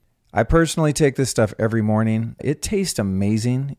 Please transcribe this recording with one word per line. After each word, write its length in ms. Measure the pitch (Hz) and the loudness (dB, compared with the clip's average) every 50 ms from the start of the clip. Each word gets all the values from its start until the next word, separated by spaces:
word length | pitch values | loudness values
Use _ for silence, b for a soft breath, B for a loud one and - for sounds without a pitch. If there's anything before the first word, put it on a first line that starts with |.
| _ _ _ _ _ _ - | _ _ _ _ _ _ -2
I 100 | 101 117 | -2 0
personally 500 | - - 165 165 151 - - 160 151 143 | 2 4 2 2 2 0 0 0 0 2
take 240 | - 156 143 123 - | 2 2 2 2 0
this 120 | 135 120 | -2 -2
stuff 240 | - - 113 104 - - | 0 0 0 0 0 -2
every 220 | 104 113 107 113 | -2 0 0 0
morning. 560 | 107 107 107 107 110 110 110 110 113 113 - - | 0 2 2 2 2 2 0 -2 -2 -6 -8 -8
It 220 | - - 151 - | -4 -4 -4 -4
tastes 380 | - - 220 196 196 170 - - | -4 -4 -2 -2 -2 -2 -2 -2
amazing 760 | 104 98 95 95 101 101 107 110 107 120 127 127 139 139 139 | -2 -2 0 0 0 0 0 0 0 0 -2 -2 -2 -6 -8